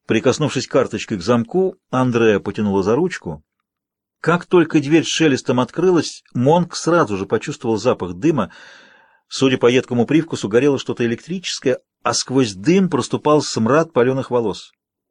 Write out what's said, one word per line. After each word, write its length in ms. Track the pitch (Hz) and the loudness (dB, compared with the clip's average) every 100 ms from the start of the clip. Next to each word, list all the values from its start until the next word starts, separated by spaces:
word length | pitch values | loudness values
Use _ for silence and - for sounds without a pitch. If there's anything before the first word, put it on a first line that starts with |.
| - | -4
Прикоснувшись 600 | 110 127 120 143 131 - | 0 0 0 -2 -4 -2
карточкой 500 | 120 113 104 - 104 | -2 0 -6 -6 -6
к 40 | |
замку, 540 | 87 120 113 180 190 - _ | 0 0 0 -2 -2 -4 _
Андреа 480 | 127 127 117 113 98 | -2 0 2 2 2
потянула 420 | 104 98 104 98 | -2 -4 -2 0
за 140 | 95 127 | 0 0
ручку. 480 | 180 - 87 78 _ _ _ _ _ _ _ _ | -2 -6 -12 -16 _ _ _ _ _ _ _ _
Как 240 | 156 175 - | -2 -2 2
только 340 | 180 156 160 | 2 4 0
дверь 240 | 135 160 | 2 2
с 40 | - | 2
шелестом 520 | - 160 127 - 123 | 0 0 0 0 -2
открылась, 640 | - - 185 170 131 - _ | -2 0 2 2 -2 -10 _
Монк 420 | 123 127 170 170 - | -2 2 2 0 -4
сразу 400 | 160 170 123 98 | 0 2 2 -2
же 100 | 98 | -2
почувствовал 520 | 110 - - 117 110 | -4 -4 -6 -4 0
запах 360 | 120 107 90 | 0 -2 -4
дыма. 380 | 87 147 147 90 - - - - _ _ _ _ | -2 0 0 -4 -10 -20 -20 -20 _ _ _ _
Судя 300 | - 135 127 | -2 0 2
по 100 | 120 | 2
едкому 400 | 127 - 120 113 | 2 0 -2 2
привкусу, 420 | 151 160 135 107 | 0 0 -6 0
горело 300 | 113 143 131 | 2 2 0
что-то 260 | - 120 120 | -4 -4 -2
электрическое, 720 | 117 - 190 - - 135 127 _ _ | -4 -8 -8 -8 -4 -4 -4 _ _
а 120 | 123 | -6
сквозь 400 | 117 - 127 120 | -4 -2 0 0
дым 360 | 92 117 190 185 | -2 2 2 2
проступал 520 | 127 - 120 147 151 | 0 -2 -2 2 2
смрад 520 | - 127 110 147 160 | 0 -2 2 2 2
палёных 380 | 127 123 135 - | 0 0 0 -2
волос. 400 | 123 110 90 - _ _ _ _ | -2 -2 -6 -14 _ _ _ _